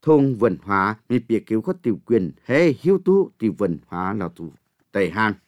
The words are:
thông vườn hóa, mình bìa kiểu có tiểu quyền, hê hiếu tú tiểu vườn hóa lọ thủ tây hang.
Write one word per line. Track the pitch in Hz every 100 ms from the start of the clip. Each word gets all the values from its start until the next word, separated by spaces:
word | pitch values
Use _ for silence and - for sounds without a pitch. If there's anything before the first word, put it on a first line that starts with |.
thông | - 156 139
vườn | 120 113 87
hóa, | 98 101 98 107 _
mình | 123 117
bìa | 110
kiểu | - 110
có | 110
tiểu | 185 - 101 _
quyền, | 120 87 -
hê | - 135 170 135
hiếu | 165 190
tú | 190 196 190 _
tiểu | 113 85
vườn | 98 78 _
hóa | 87 92
lọ | 104 87 -
thủ | 82 _ _ _ _
tây | 101 95
hang. | 95 110 98